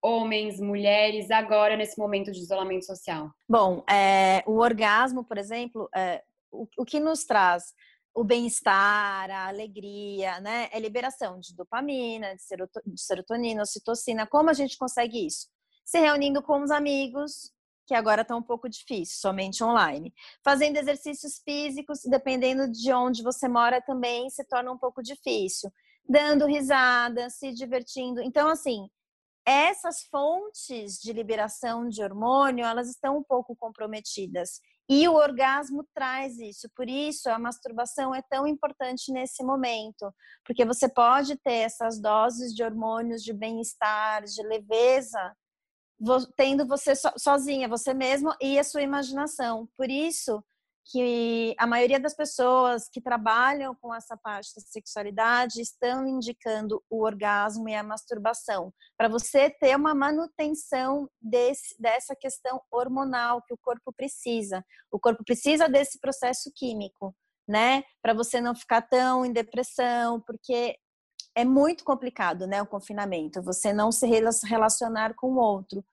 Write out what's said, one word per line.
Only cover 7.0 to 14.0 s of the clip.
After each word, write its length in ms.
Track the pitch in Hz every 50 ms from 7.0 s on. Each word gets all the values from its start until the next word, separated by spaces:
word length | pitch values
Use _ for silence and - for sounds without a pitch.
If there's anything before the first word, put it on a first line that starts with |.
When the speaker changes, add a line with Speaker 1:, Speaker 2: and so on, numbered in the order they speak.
| 302 311 320 302 -
Speaker 2:
traz 500 | - 233 208 190 180 175 175 - - _ _ _ _ _ _ _ _ _
o 100 | 226 233
bem-estar, 1080 | 196 247 240 240 233 - - - 214 196 196 196 202 208 208 208 202 196 196 190 190
a 160 | 196 196 190
alegria, 920 | 190 196 202 220 214 196 208 196 202 202 202 208 202 202 196 190 190 180 180
né? 300 | 196 202 226 240 233 -
É 80 | - 226
liberação 600 | 220 220 208 247 240 262 262 - 262 196 180 185
de 160 | 175 - 180
dopamina, 800 | 175 175 _ - 233 269 294 285 262 247 233 226 226 214 196 190
de 80 | 190 -
seroto-, 380 | - 196 185 185 185 _ 220 -
de 160 | 208 175 185
serotonina, 600 | - - 190 175 180 _ 226 233 240 233 226 214 208
ocitocina. 640 | 202 - 208 _ - 233 233